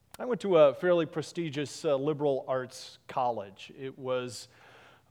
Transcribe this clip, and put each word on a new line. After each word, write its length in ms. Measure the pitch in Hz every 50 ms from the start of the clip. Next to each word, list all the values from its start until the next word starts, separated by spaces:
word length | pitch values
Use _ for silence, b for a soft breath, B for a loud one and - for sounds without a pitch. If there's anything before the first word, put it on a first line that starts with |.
| _ _ - -
I 60 | 233
went 160 | 254 240 185
to 160 | - 202 180 160
a 160 | 151 139 127
fairly 320 | - - 180 175 170 165
prestigious, 800 | - - 165 143 - - 175 170 160 131 147 147 123 - - -
uh, 100 | 160 143
liberal 480 | 131 135 151 156 139 147 143 135 127 - -
arts 480 | 131 131 127 120 - - - - - - _ -
college. 640 | - 143 127 123 117 110 98 101 98 - - - - -
It 180 | 135 135 131 -
was, 520 | 135 127 127 127 123 123 110 - - - B B B B B B B B B B B B